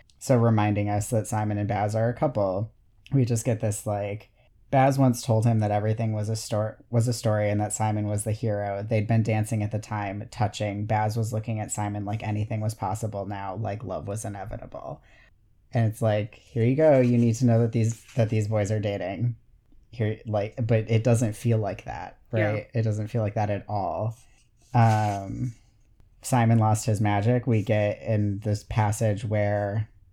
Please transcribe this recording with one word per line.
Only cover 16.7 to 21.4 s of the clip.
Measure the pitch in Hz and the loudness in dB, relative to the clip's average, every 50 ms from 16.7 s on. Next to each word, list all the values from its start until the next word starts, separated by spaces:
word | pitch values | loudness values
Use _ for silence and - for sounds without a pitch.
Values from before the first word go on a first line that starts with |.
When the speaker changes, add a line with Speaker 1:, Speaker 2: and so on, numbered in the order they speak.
| 135 | 4
Speaker 1:
go. | 135 156 156 143 131 | 6 6 6 6 6
You | 127 120 123 | 6 4 4
need | 117 120 117 113 | 4 4 4 2
to | 120 131 | 4 4
know | 120 113 113 | 4 4 4
that | 120 117 | 2 2
these, | - 117 113 113 113 - - - | 2 0 0 0 -2 -4 -10 -4
that | - 120 113 107 | 0 0 0 2
these | 113 110 104 104 | 2 0 0 0
boys | 110 107 104 95 | 0 0 0 0
are | 110 107 | 0 0
dating." | 101 104 101 98 90 92 98 - 120 123 117 - _ _ _ _ _ _ - - - _ | -2 -2 -2 -4 -4 -6 -4 -2 -2 -2 -2 -4 _ _ _ _ _ _ -20 -20 -20 _
here, | - 120 110 107 107 - - | -6 -2 -2 -2 -2 -4 -4
like, | 117 107 104 101 110 - - 117 | -2 -2 -2 -2 -2 -4 -2 0
but | 110 117 110 107 113 | 2 2 2 2 2
it | 117 110 | 2 2
doesn't | 113 123 117 113 123 107 107 | 4 4 4 4 2 0 -2
feel | - | -2